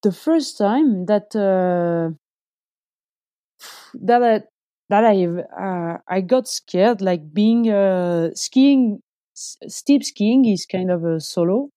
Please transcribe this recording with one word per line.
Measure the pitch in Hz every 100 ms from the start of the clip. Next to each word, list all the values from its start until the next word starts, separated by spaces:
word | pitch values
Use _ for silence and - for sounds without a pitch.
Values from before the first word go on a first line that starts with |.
the | 208
first | 180 - 320 277 -
time | 202 233 302 202 180
that, | 208 202 220
uh, | 196 190 180 175 170 170 165 156 _ _ _ _ _ _ _ _ _ _ _ _ _ _ - - - -
that | 190 240
I, | 240 220 - _ _ _ _
that | 202
I, | 226 202 180
uh, | 175 - - 196 180 170 170 -
I | 185
got | 185 254 254
scared, | - _ 180 202 226
like, | 190 175 151
being, | 156 214 233 226
uh, | 208 196 185 180 170 165 -
skiing, | - 262 269 277 240 202 _ _ _ -
s-, | - - -
steep | - - 285
skiing | - - 208 254 247
is | 190 -
kind | 190 185
of | 180
a | 165 165
solo | 151 - 170 202 285